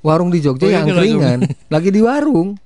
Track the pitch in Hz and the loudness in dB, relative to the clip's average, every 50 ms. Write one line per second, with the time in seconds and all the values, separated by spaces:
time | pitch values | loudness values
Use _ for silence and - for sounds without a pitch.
0 | - 156 156 165 180 180 175 170 147 143 131 131 175 196 208 190 - 151 180 175 | 0 0 0 0 0 0 -2 0 0 -2 -2 0 0 0 0 2 0 0 2 2
1 | 185 214 226 202 151 131 123 123 127 143 135 - - - 156 156 165 196 190 208 | 2 2 2 0 0 0 0 0 -2 -2 -4 -8 -10 -4 -4 -2 0 0 0 2
2 | 220 233 262 294 294 311 269 180 170 196 208 196 - | 2 2 0 0 -2 0 0 0 0 -2 -6 -12 -16